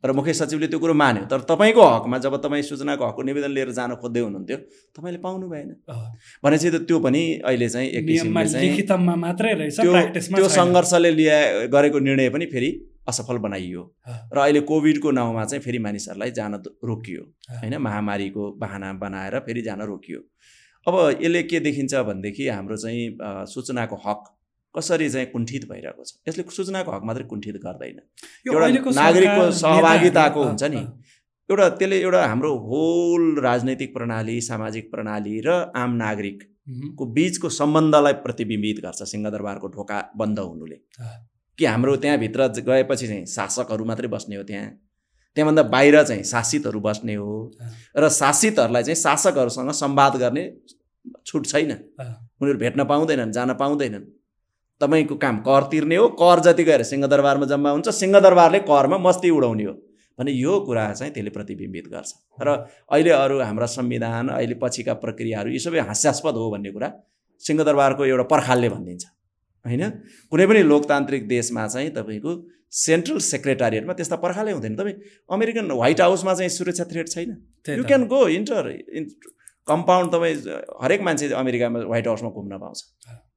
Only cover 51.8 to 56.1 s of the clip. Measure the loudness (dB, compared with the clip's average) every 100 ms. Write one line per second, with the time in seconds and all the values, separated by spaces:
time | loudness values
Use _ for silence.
51.8 | -12 _ -14 -14 -18 _ -2 0 0 0
52.8 | 0 0 2 0 -2 -2 -2 -2 -2 0
53.8 | -2 -6 -14 _ _ _ _ _ _ _
54.8 | 2 2 0 -2 -2 -2 2 2 4 -2
55.8 | 0 2 2